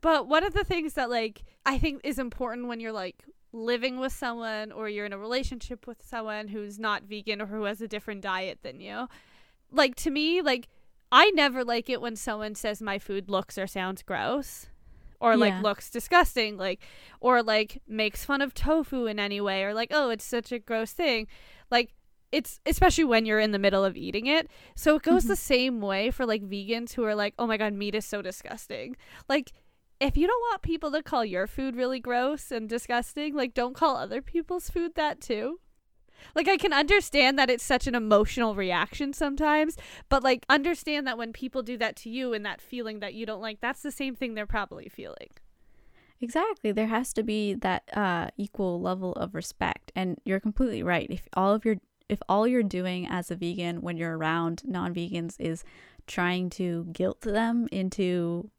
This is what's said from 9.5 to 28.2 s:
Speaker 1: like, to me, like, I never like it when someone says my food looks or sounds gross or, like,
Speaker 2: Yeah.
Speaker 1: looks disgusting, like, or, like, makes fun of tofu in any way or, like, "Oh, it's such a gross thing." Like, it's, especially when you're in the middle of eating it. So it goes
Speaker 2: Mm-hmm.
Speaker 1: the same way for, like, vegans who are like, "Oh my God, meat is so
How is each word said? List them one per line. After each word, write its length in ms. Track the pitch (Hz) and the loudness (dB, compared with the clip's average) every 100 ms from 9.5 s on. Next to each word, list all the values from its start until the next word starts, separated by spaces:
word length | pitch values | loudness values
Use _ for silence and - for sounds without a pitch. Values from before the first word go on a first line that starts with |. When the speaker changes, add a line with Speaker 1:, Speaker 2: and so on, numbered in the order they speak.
| _ _ | _ _
Speaker 1:
like, 240 | 262 277 247 | 4 4 4
to 140 | - | -2
me, 300 | 277 311 349 | 0 2 2
like, 280 | 302 254 - _ - _ _ | 2 -2 -4 _ -20 _ _
I 160 | 247 392 | 8 10
never 280 | 370 285 262 | 8 2 2
like 280 | 240 233 240 | -2 -2 -2
it 100 | 247 | -4
when 160 | 233 220 | -4 -6
someone 380 | - 214 214 | -6 -4 -6
says 260 | 208 220 208 | -6 -6 -4
my 180 | 220 196 | -4 -4
food 300 | - 196 196 | -4 -6 0
looks 300 | 196 185 - | -2 -2 -6
or 80 | 185 | -6
sounds 360 | 196 185 190 | -4 -4 -6
gross 680 | - 190 107 277 269 - - - - - - - | -4 -2 0 0 -4 -12 -18 -20 -20 -20 -20 0
or, 160 | 233 226 | 4 6
like, 160 | 220 | 4
Speaker 2:
Yeah. 80 | 185 | 4
Speaker 1:
looks 300 | 208 202 - | 0 0 -6
disgusting, 680 | 240 - 349 349 - 220 208 | -8 4 6 6 2 -2 -2
like, 240 | 185 190 - - - - | -4 -6 -10 -20 -20 -2
or, 220 | 247 247 | 4 6
like, 400 | 226 214 214 269 - | 6 2 2 -6 -10
makes 380 | 214 214 - | -2 -2 -2
fun 160 | - 277 | -2 0
of 140 | 269 | 0
tofu 500 | - - 320 294 262 233 | 0 2 2 2 -2 -2
in 140 | 214 | -2
any 200 | 202 202 | -2 -2
way 200 | 202 190 | -2 0
or, 120 | 196 | -2
like, 160 | 214 233 | -2 0
"Oh, 160 | 302 269 | 2 2
it's 160 | 220 | -2
such 260 | - 240 226 | -2 -4 -4
a 80 | 247 | -8
gross 340 | - 226 226 | -2 -2 -2
thing." 340 | - 330 226 214 - - - - | 0 2 2 -2 -14 -20 -20 0
Like, 220 | 240 240 - _ _ _ | 2 2 -6 _ _ _
it's, 280 | 285 - - | -2 -2 -6
especially 400 | - 330 370 - | -2 6 6 6
when 220 | 311 226 226 | 6 6 4
you're 120 | 214 | 4
in 140 | 214 | 4
the 60 | 202 | 4
middle 260 | 196 196 | 4 4
of 100 | 196 | 2
eating 320 | - - 202 240 | 0 -6 -4 2
it. 220 | 311 - - - | 2 0 -10 -18
So 220 | - - 302 | 0 4 4
it 60 | |
goes 220 | 311 359 | 6 4
Speaker 2:
Mm-hmm. 40 | 233 | 6
Speaker 1:
the 80 | 392 | 0
same 440 | - 254 262 240 | 2 2 4 0
way 280 | 202 190 220 | -2 0 0
for, 140 | - | 0
like, 180 | 247 214 | 0 -2
vegans 520 | 196 202 196 226 233 | -2 -8 -4 -4 -4
who 100 | - | -2
are 100 | 226 | 0
like, 200 | 214 208 - | 0 -2 -2
"Oh 80 | 240 | -2
my 120 | 220 | 0
God, 160 | 214 | 0
meat 200 | 202 208 | -2 -4
is 120 | 214 202 | -4 -4
so 160 | 208 | -8